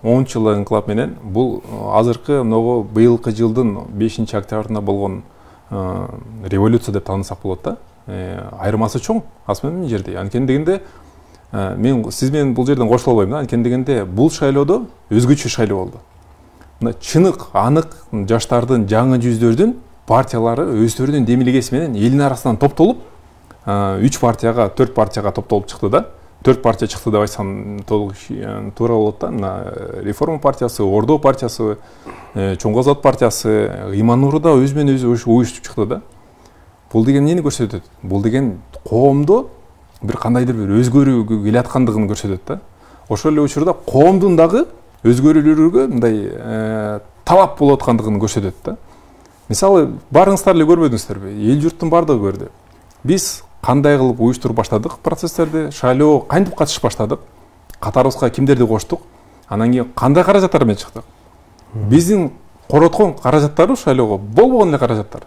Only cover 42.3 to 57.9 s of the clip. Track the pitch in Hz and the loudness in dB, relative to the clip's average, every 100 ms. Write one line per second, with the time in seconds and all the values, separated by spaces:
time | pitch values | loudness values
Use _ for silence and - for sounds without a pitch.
42.3 | 92 - 76 - - - - - 104 156 | -8 -8 -12 -12 -20 -20 -20 -6 -2 0
43.3 | 151 147 - 165 - - 127 160 190 190 | 2 0 0 -2 -2 0 4 6 6 4
44.3 | 165 165 214 339 - - _ 117 120 143 | 4 4 2 -2 -8 -20 _ 2 4 6
45.3 | 156 147 156 160 175 - 127 117 110 101 | 6 4 4 4 4 0 0 0 0 -6
46.3 | - 113 113 110 110 107 104 - _ - | -10 -8 -6 -4 -4 -6 -8 -12 _ 2
47.3 | 180 180 - 143 139 - 117 107 104 107 | 4 4 2 2 2 2 0 0 -2 -2
48.3 | - 98 - - 226 - - - - - | -2 -6 -8 -12 -12 -16 -20 -20 -20 -20
49.3 | _ _ 107 190 190 139 117 - 143 196 | _ _ 0 4 4 2 -4 0 4 4
50.3 | 196 - 175 156 170 156 117 - 101 98 | 4 2 4 4 4 4 0 -6 -12 -10
51.3 | 104 104 143 156 165 170 165 160 127 98 | -4 0 2 0 -2 0 2 2 0 0
52.3 | 98 - - _ - _ _ 123 185 - | -4 -10 -16 _ -20 _ _ -2 -2 -2
53.3 | - - - - 135 147 143 131 120 117 | -10 -18 -8 0 2 4 4 2 2 0
54.3 | 127 127 117 104 107 107 - - 160 170 | 0 -2 -4 -2 -2 -4 -6 -6 -4 -6
55.3 | - 160 160 147 139 127 127 151 143 120 | -2 -2 -2 -6 -2 0 4 4 4 2
56.3 | 156 190 - 147 - 123 - 107 143 - | 0 0 -2 -4 0 -4 -2 -4 -4 -8
57.3 | - - _ _ - - | -20 -20 _ _ -10 -2